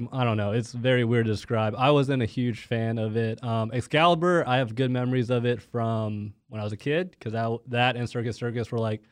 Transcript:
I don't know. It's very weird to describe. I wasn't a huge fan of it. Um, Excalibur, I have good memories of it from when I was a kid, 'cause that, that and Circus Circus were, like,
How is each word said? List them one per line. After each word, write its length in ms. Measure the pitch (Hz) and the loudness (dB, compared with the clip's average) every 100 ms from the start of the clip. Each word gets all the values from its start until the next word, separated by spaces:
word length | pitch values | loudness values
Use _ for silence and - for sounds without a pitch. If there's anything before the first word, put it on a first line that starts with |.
| 120 | -2
I 120 | 131 | 0
don't 120 | 120 107 | 0 2
know. 160 | 101 | 0
It's 200 | 117 117 | -2 -2
very 320 | 120 127 123 | -2 2 2
weird 220 | 117 120 113 | 4 2 2
to 60 | |
describe. 420 | 104 - 113 110 110 | 0 -2 0 0 2
I 160 | 135 | 4
wasn't 300 | 147 135 131 | 4 4 0
a 40 | 110 | -2
huge 400 | 131 123 117 - | -2 -2 -4 -4
fan 320 | 117 113 117 | -2 0 -2
of 180 | 110 113 | -2 0
it. 260 | 113 113 | -2 -4
Um, 260 | 123 113 110 | -2 -2 -2
Excalibur, 720 | 120 - 151 175 170 180 170 127 | -4 0 4 4 4 4 2 2
I 120 | 127 | 2
have 160 | 120 | 0
good 160 | 110 131 | 0 0
memories 400 | 123 127 127 117 | 0 0 0 2
of 140 | 120 | 0
it 180 | 120 117 | 0 -2
from 720 | - 120 113 113 107 104 104 - _ | -4 -4 -2 0 -2 -4 -8 -12 _
when 120 | 110 | -8
I 40 | |
was 80 | 104 | -6
a 40 | 104 | -6
kid, 400 | 139 156 185 - | -2 -2 -2 -8
'cause 120 | 110 | -6
that, 260 | 113 113 117 131 | -4 -2 -4 -4
that 280 | 120 127 120 | 0 2 0
and 140 | 120 | -4
Circus 260 | 123 117 110 | -4 -4 -4
Circus 360 | 120 120 110 | -6 -4 -4
were, 60 | 117 | -2
like, 260 | 110 110 - | -2 -4 -8